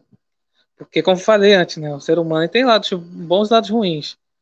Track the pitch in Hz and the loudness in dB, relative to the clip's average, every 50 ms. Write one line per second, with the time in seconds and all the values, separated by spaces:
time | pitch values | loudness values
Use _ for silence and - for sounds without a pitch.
0 | _ _ _ _ _ _ _ _ _ _ _ _ _ _ _ - - - - 151 | _ _ _ _ _ _ _ _ _ _ _ _ _ _ _ -20 -14 -6 -4 -2
1 | 151 190 185 180 - - 220 208 202 202 202 185 170 - - 165 151 151 143 139 | 0 0 0 0 2 2 4 4 6 6 4 4 2 0 -4 -10 -10 -10 -10 -8
2 | - - 165 170 165 160 160 160 165 170 - 240 262 254 226 208 - - 196 180 | -4 -2 -2 0 0 -2 -2 -2 -2 -2 0 0 2 2 2 0 0 -4 -8 -8
3 | 170 170 180 180 175 160 175 196 214 208 233 226 220 190 208 233 214 180 160 151 | -10 -12 -16 -12 -4 -2 0 0 2 2 2 0 0 0 -2 -2 -2 -2 -4 -6
4 | 143 - - _ _ _ _ _ | -8 -12 -16 _ _ _ _ _